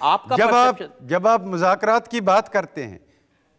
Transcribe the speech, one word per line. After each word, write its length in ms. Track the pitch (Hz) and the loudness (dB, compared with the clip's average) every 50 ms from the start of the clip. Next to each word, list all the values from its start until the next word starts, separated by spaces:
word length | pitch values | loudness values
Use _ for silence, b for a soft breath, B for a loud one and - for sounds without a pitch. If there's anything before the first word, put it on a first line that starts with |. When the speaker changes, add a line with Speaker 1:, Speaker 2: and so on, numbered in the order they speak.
Speaker 1:
आपका 340 | 135 147 180 208 - - 254 | 0 0 0 0 -2 -2 0
Speaker 2:
जब 80 | 196 220 | 0 2
आप, 300 | 233 240 247 247 254 214 | 2 4 4 2 2 0
Speaker 1:
परसेप्शन 340 | - 180 143 - - 131 123 | -2 -12 -16 -18 -20 -8 -4
Speaker 2:
जब 180 | 160 185 185 | -4 0 2
आप 200 | 220 226 220 185 | 2 2 2 -2
मुज़ाकरात 600 | 196 185 165 180 185 196 190 214 214 226 233 233 - | -6 -4 -2 0 0 0 0 0 0 0 0 -2 -4
की 120 | 233 240 | -8 -4
बात 280 | 190 185 185 214 220 - | 0 2 2 2 0 0
करते 340 | - 202 175 - _ 156 | -4 -6 -6 -6 _ -12
हैं, 180 | 127 107 92 - _ _ _ _ _ _ _ _ _ _ _ | -12 -12 -14 -18 _ _ _ _ _ _ _ _ _ _ _